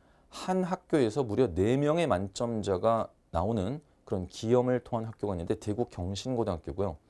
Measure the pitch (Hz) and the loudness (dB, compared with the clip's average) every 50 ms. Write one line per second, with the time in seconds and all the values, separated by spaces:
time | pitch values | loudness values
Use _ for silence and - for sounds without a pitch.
0 | _ _ _ _ _ _ - - - - 185 185 185 170 - - - - - 156 | _ _ _ _ _ _ -16 -8 -4 0 0 0 0 0 -2 -6 -2 0 2 4
1 | 127 110 104 143 - 87 101 113 131 101 82 90 95 110 127 139 147 147 156 175 | 4 4 2 0 -2 0 2 2 2 2 4 2 4 4 4 4 4 2 2 2
2 | 165 139 98 92 98 101 - - 123 117 117 110 95 101 95 87 92 110 113 110 | 2 2 2 0 0 -4 -4 -4 -4 -2 -2 -2 0 0 0 2 2 2 2 2
3 | - - _ _ _ _ - 82 87 104 117 107 90 101 139 151 - _ _ _ | 0 -4 _ _ _ _ -2 -2 0 0 0 0 -2 -2 -4 -6 -10 _ _ _
4 | _ - 110 95 90 87 - - - 110 120 123 123 127 123 120 - - - 113 | _ -6 -4 -4 -4 -6 -8 -6 0 2 4 4 4 4 0 0 -2 -4 -6 -6
5 | 113 113 110 - - 104 95 85 85 90 110 - - 107 104 117 120 - - - | -6 -6 -8 -6 -4 -4 -4 -4 -2 -2 -4 -4 -2 -4 -2 -2 -4 -4 -4 -6
6 | 87 92 98 95 - 131 131 117 113 104 90 80 - - 71 92 98 95 71 - | -6 -6 -6 -6 -6 -4 -2 -2 0 -2 -2 -4 -6 -6 -4 -4 -4 -4 -4 -8
7 | _ _ | _ _